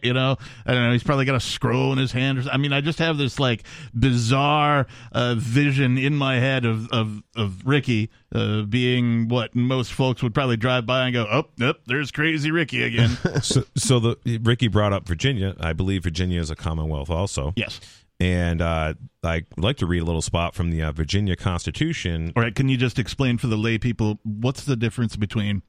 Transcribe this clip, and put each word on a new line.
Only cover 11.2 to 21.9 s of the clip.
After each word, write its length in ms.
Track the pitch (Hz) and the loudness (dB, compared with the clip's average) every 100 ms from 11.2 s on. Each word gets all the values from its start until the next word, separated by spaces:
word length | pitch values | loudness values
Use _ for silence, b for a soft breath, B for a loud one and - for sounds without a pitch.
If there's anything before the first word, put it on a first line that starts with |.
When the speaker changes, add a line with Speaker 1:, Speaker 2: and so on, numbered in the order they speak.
| 107 | 0
Speaker 1:
"Oh, 180 | 120 156 - | 0 -2 0
yep, 220 | 123 156 - | 0 0 -2
there's 240 | 131 139 | -4 -4
crazy 400 | - 156 160 147 | -2 0 0 0
Ricky 320 | 165 151 123 | 0 0 0
again." 260 | 120 117 120 - | -2 2 2 2
Speaker 2:
<laughs> 200 | - 123 | -2 -2
So, 220 | - - - - | 0 0 0 -4
so 220 | - 127 | 2 2
the, 420 | 113 113 - 113 | 2 -2 -4 -2
Ricky 260 | 113 120 120 | 2 2 4
brought 240 | 98 104 | 4 4
up 120 | 98 - | 2 -2
Virginia. 480 | 82 135 127 95 92 | -2 0 0 -2 -2
I 120 | 82 | -4
believe 300 | 80 95 98 | -2 0 0
Virginia 360 | 85 80 90 87 | -2 -2 0 0
is 80 | 78 | -2
a 60 | 78 | -4
Commonwealth 540 | 82 80 78 76 69 | -4 -2 -2 -4 -4
also. 420 | 82 98 - 69 - | -2 -2 -2 -4 -2
Speaker 1:
Yes. 220 | 104 - B B B - | -6 -8 B B B 0
Speaker 2:
And, 420 | 90 90 85 82 | 2 2 0 0
uh, 320 | 85 80 78 78 - _ | 0 0 -2 -4 -12 _
I'd 220 | 85 82 82 - | -4 -2 -4 -2
like 220 | 92 143 | -2 0
to 80 | 87 | 0
read 120 | 87 | 0
a 40 | |
little 180 | 82 82 | 0 -2
spot 320 | - 85 85 | 0 0 -2
from 160 | - 85 | -2 -2
the, 120 | 80 | 0
uh, 80 | 80 | -2
Virginia 420 | 76 76 98 104 | -2 -2 0 0
Constitution. 960 | 87 98 85 - - 156 | 0 -2 -2 -4 -2 -2